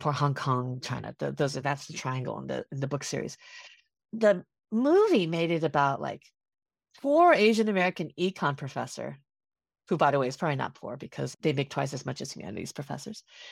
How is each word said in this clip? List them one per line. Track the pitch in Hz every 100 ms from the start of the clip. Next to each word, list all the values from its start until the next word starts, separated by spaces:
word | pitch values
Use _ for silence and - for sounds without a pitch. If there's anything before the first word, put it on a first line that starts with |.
for | 156
Hong | 139 143
Kong, | 135 - 127 127 127
China, | - 127 117 123
th-, | 143 143
those | 143 143
are, |
that's | 139 139 -
the |
triangle | 156 135 127 123 110
in | 135
the, | 131 -
in | 135
the | 135
book | 139
series. | - 139 117 - - - - - _ _ _
The | 220 214 185 - _ -
movie | 220 262 359 427 311 165
made | 165 165
it | 165
about, | 156 147 139 139
like, | 139 - _ _ _ _ _ _ _ -
poor | 277 294 349
Asian | 233 208 220 214
American | 190 185 180 156 -
econ | 180 190 151 139
professor, | 139 - 120 - 131 143 _ _ _ _ _ _ -
who, | 165
by | 151
the | 139
way, | 127
is | 131
probably | 170 139
not | 117
poor | - - 127
because | 151 - 135 -
they | 160
make | 139 139
twice | - 139
as | 143 135
much | 131
as | 143
humanities | - 160 92 -
professors. | - 143 139 - 220 - - -